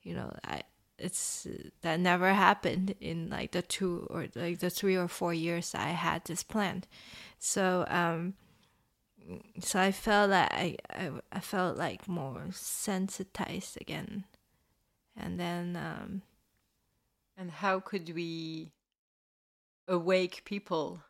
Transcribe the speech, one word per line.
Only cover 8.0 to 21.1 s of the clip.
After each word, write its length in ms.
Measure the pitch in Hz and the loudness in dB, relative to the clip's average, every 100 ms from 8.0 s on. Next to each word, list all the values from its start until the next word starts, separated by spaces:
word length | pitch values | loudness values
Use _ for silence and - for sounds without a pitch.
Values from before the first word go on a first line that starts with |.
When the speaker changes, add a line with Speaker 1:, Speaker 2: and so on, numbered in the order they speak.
| 170 165 175 196 - _ _ _ _ _ _ _ - 87 - - | 2 2 -2 -6 -16 _ _ _ _ _ _ _ -12 -12 -12 -8
Speaker 1:
so 180 | 175 196 | 0 4
I 100 | 190 | 4
felt 380 | 190 - 208 208 | 4 4 6 8
like 200 | 190 - | 6 4
I, 240 | - 175 - - | 2 -2 -4 -10
I, 220 | - 175 - - | -6 -6 -6 -8
I 80 | 185 | -8
felt, 360 | - 202 180 - | -4 0 0 0
like, 320 | 160 - - | -2 -4 -6
more 380 | 175 135 - 147 | -4 -4 -6 -8
sensitized 1200 | 185 - - - 190 190 - 190 - 190 - - - | -8 -8 -6 -2 -2 -2 -4 -10 -6 -6 -6 -8 -14
again. 440 | - 156 - 202 190 _ _ _ _ _ _ _ _ | -8 -8 -6 -8 -10 _ _ _ _ _ _ _ _
And 240 | - 170 180 | -10 -6 -4
then, 380 | 175 175 175 175 | -4 -4 -4 -4
um, 460 | 165 - - 190 - _ _ _ _ _ _ _ _ _ _ - | -6 -8 -8 -8 -10 _ _ _ _ _ _ _ _ _ _ -12
Speaker 2:
And 140 | 180 | -12
how 300 | 151 196 190 | -2 2 2
could 340 | 196 202 165 | 0 -6 -4
we 580 | 165 170 165 160 160 160 _ _ _ _ _ _ _ _ _ _ _ - | -4 -4 -4 -6 -8 -10 _ _ _ _ _ _ _ _ _ _ _ -2
awake 560 | 180 170 185 180 - | 0 4 4 4 -4
people 580 | - 202 - 170 147 175 - | -8 -8 -2 -2 -2 -8 -18